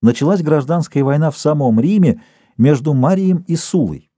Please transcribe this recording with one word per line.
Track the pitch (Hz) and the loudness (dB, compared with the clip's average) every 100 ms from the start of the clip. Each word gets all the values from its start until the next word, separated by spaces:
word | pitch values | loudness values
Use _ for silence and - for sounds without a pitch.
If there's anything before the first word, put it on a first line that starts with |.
началась | 110 120 143 196 | 0 0 0 0
гражданская | 151 151 131 170 160 139 | 0 -2 0 -4 -2 -2
война | 135 143 160 | 0 0 -2
в | - | -2
самом | 147 151 135 110 | -2 0 0 2
Риме | 135 208 170 - - _ _ - | 2 2 2 0 -8 _ _ 0
между | 127 147 143 | 2 2 0
Марием | 139 127 190 190 180 - | 0 2 0 0 -2 -2
и | 165 | -6
Сулой | - 185 117 71 _ | -2 -2 -2 -6 _